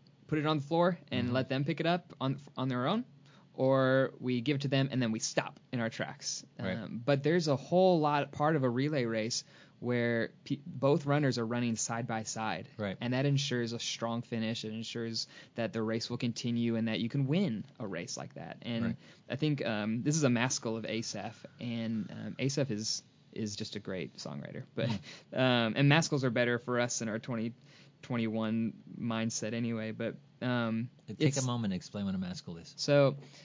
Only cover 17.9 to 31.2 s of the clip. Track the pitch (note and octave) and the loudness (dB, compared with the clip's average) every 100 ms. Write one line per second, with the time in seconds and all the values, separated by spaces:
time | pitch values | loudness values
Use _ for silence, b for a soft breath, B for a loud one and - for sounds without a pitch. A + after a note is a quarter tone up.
17.9 | F2 F#2 - - - E2 - - A#2 A#2 | -6 -6 -8 -10 -10 -12 -10 -6 -4 -4
18.9 | A#2+ B B - C#3 D#3 C#3 - G#2 G#2+ | -4 B B -10 -2 0 0 -2 -2 -2
19.9 | A#2 D3 D#3 C3+ A#2 B2+ - A#2 A2+ G#2 | 0 0 2 4 4 2 0 -4 -4 -4
20.9 | A2+ A2+ G#2 G#2+ - - - A#2 A#2 A2+ | -4 -4 -8 -10 -12 -18 -10 -6 -4 -2
21.9 | A2 - G#2+ G#2+ F2+ C3+ D3 C#3 G#2 G#2+ | -4 -4 -8 -10 -4 -2 0 0 -2 -4
22.9 | - - _ _ - A2 G2+ G#2+ G#2 F#2+ | -6 -10 _ _ -6 -6 -6 -8 -8 -8
23.9 | F#2 C2 - C#2+ C#2+ - - - - A#2 | -6 -8 -10 -10 -10 -10 -12 -10 -4 -2
24.9 | G2+ B B - B2+ B2+ B2 A2+ A#2+ C#3+ | -2 B B -6 0 4 4 2 4 6
25.9 | D#3 D#3 D3 B2+ A#2+ A#2+ A#2+ B2+ A#2+ A#2+ | 6 4 2 2 2 2 0 0 0 0
26.9 | - A2+ A2 C3+ A#2 A#2 - B B B | -2 -4 -4 -4 -4 -4 -8 B B B
27.9 | - - A#2+ A2+ A2 A2 A2+ A2+ - - | -16 -4 -2 0 0 0 0 0 -4 -12
28.9 | - A#2 A2+ A2+ - G#2+ A#2 A#2 A2+ A2 | -6 -2 0 -2 -2 -4 -2 -2 -2 -4
29.9 | A2+ A#2 - - - B2+ B2 A2+ A2 B2 | -4 -6 -6 -14 -4 0 2 2 0 -4
30.9 | - - - | -8 -12 0